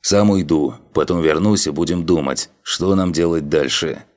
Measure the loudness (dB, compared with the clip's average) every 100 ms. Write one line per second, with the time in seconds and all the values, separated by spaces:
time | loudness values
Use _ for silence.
0 | 2 2 4 2 2 0 0 -6 _ -4
1 | 0 0 2 2 2 0 -2 -4 -2 -2
2 | 0 0 0 -6 -8 _ -10 -4 0 0
3 | 0 0 0 0 0 -2 0 -2 -4 -8
4 | -16